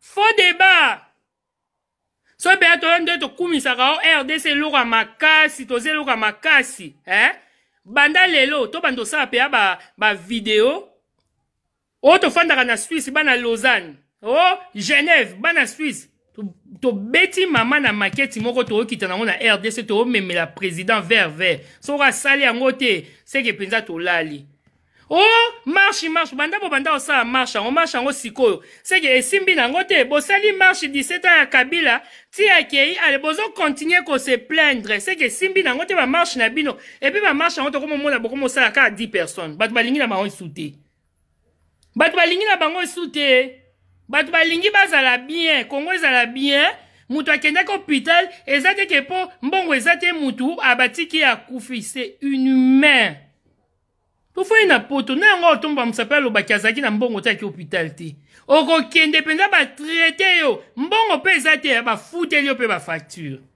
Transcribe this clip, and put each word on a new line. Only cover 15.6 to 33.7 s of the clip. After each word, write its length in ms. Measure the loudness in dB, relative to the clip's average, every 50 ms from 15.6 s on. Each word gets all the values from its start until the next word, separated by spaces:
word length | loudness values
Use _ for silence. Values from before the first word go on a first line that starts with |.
| -2
Suisse. 440 | -2 -4 -8 -6 -6 -6 -8 -14 _ _ _ _ _ _
To, 80 | -14 -14 -14 -14 _ _ _ -16 -4
tobeti 680 | -4 -2 -2 -2 -6 -2 0 0 0 0 0 -2 -2
mama 320 | 0 2 0 0 2 0 0
na 120 | 0 0
maketi 480 | -2 0 -2 -2 -2 -2 -4 -4 -4 -6
moko 240 | -6 -4 -2 -2 -2
tookita 420 | -2 -2 -2 -2 -4 -6 -6 -6
nango 180 | -6 -4 -4 -2
na 140 | -4 -4 0
R 160 | 0 0 0 0
D 120 | -2 -6
C, 160 | -6 -6 -6
toomemela 640 | -2 -2 0 0 0 0 -2 -2 -2 -4 -4 -4 -4
président 520 | -6 -6 -6 -6 -6 -6 -2 -2 -2 -2
vert 300 | 0 0 2 2 2 0
vert. 300 | -2 -2 -2 -2 -2 -2 -6 -20 -20 _
Soki 220 | -8 -6 -2 0
asali 400 | 0 0 0 0 0 0 0 2
yango 300 | 2 0 0 0 0 0
te, 340 | 0 0 0 0 0 -2 -4 -12 -20 _ _
seke 280 | _ -6 -4 -2 -2
mpenza 300 | -4 -6 -6 -4 -4 -4
tolali. 640 | -4 -6 -10 -6 -4 -2 -2 -2 -2 -4 -8 -14 -16 _ _ _ _ _ _ _ _ _ _ _ _ _
Oh, 420 | 2 4 4 6 6 4 2 2 -2 -8 _
marche, 420 | -2 2 2 2 2 2 -2 -6 -2
marche, 260 | -2 -2 -2 -2 -4
banda 240 | -6 -6 -4 -4 -6
bo 100 | -4 -2
banda 240 | -4 -2 0 0
osala 320 | -2 -2 -2 0 0 0 0
marche 300 | 0 0 -2 -2 0 -4
yango, 160 | -4 -4 0
marche 240 | 0 0 0 0 -2
yango 160 | -4 -4 -4
sikoyo. 520 | -6 -6 -10 -12 -2 2 2 2 2 0 -6 -20 -20 _
Seke 340 | _ -2 -2 0 2 4 2
esimbi 380 | 2 2 2 0 0 2 2 0
nango 300 | 2 0 0 0 -2 0
te, 200 | 0 2 2 2
bosali 480 | 2 0 -2 0 2 0 2 2 2
marche 360 | 2 4 4 4 4 2 -4 -4
dix-sept 360 | -4 -4 -4 -4 -6 -2 2
ans 140 | 4 4 4
ya 80 | 4
Kabila, 560 | 4 2 0 0 2 0 0 2 2 0 0 -4 -10 -20 -20 _ _
ti 160 | -2 0 2 4
akei, 480 | 4 2 2 0 0 0 2 2 0
ale, 220 | 0 0 0 0 0
bozo 320 | -2 -2 -4 -2 -4 -6 -4
continue 480 | -4 -2 -2